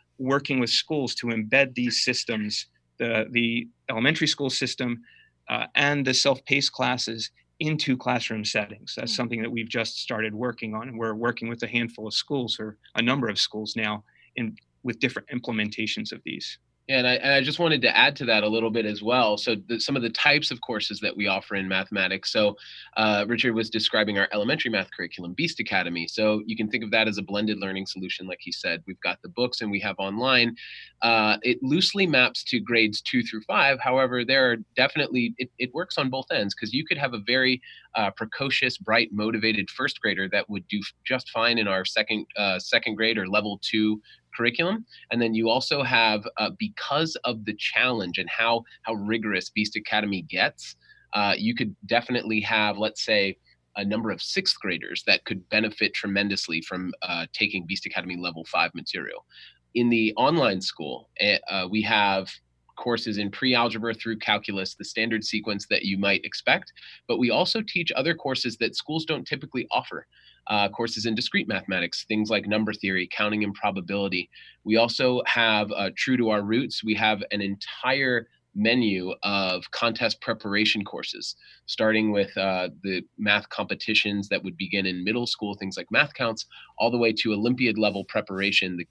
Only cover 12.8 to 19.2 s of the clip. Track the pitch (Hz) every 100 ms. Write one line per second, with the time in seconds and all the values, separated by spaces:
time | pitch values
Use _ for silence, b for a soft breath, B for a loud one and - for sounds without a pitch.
12.8 | b - 117 139 117 95 - 107 107 113
13.8 | 110 107 b b b - 113 104 _ _
14.8 | 127 117 131 - - 127 117 113 107 107
15.8 | 110 - 107 - - - - - _ _
16.8 | - 135 123 123 135 139 135 151 170 151
17.8 | 120 104 131 143 120 110 107 110 113 113
18.8 | 107 104 107 127